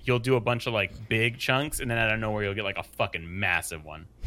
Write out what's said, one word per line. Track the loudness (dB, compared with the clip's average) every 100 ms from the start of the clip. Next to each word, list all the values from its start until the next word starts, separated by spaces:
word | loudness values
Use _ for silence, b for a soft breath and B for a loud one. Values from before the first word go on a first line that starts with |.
you'll | 0 2
do | 4 4
a |
bunch | 4 0 0
of, |
like, | 0 0 -4 -2
big | 2 2 2
chunks, | 0 2 0 -4
and | -2
then | 2
out | 2
of | 2
nowhere | 0 -2 -2
you'll | -2
get, |
like, | -4 -4
a |
fucking | -6 -2 -2 -4 -8 -2
massive | 0 0 -2 -8 -10
one. | -14 -16 -4